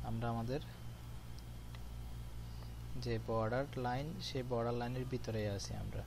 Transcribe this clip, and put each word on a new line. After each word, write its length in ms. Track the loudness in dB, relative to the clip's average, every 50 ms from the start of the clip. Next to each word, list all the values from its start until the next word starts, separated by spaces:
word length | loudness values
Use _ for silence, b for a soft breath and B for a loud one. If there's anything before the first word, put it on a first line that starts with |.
| -2
আমরা 260 | 0 0 2 2 2
আমাদের 300 | 2 2 2 2 0 0 -2 -4 -8 -8 -6 -6 -6 -6 -8 -6 -6 -6 -6 -6 -8 -6 -6 -6 -6 -6 -6 -6 -6 -6 -4 -4 -4 -4 -4 -6 -6 -4 -6 -4 -4 -4 B B B B B B -6 -6 -4 -2 -2 0
যে 180 | 2 2 2 2 2
border 380 | 4 4 4 4 6 4 4 2 2 0
line, 360 | 0 2 2 2 2 0 0 -2 -2
সেই 220 | -2 0 0 0 2 2
border 240 | 2 4 4 4 4
লাইনের 320 | 2 2 2 0 0 0
ভিতরেই 420 | 0 0 0 0 2 2 4 4
আছি 260 | 4 2 2 0 0 -2
আমরা। 300 | 0 0 0 0 -2 -2